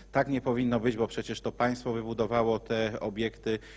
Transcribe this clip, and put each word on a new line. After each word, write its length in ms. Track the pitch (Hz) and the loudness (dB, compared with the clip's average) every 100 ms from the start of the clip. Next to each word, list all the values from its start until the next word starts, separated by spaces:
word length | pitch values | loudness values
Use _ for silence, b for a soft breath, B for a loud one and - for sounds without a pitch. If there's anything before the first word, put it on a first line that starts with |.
| B | B
Tak 160 | 139 139 | 0 2
nie 140 | 131 | 0
powinno 380 | 131 120 123 120 | 0 2 2 2
być, 180 | 117 110 | 2 0
bo 100 | 113 | 0
przecież 340 | - 113 110 | -2 -6 -6
to 100 | 117 | -6
państwo 420 | - 120 123 127 | 0 0 0 -4
wybudowało 640 | 117 113 113 107 120 113 107 | -4 -2 0 2 4 4 2
te 400 | - 113 110 113 | 0 0 0 0
obiekty 600 | 110 101 113 - 113 110 B | -4 -2 -2 -2 -2 -2 B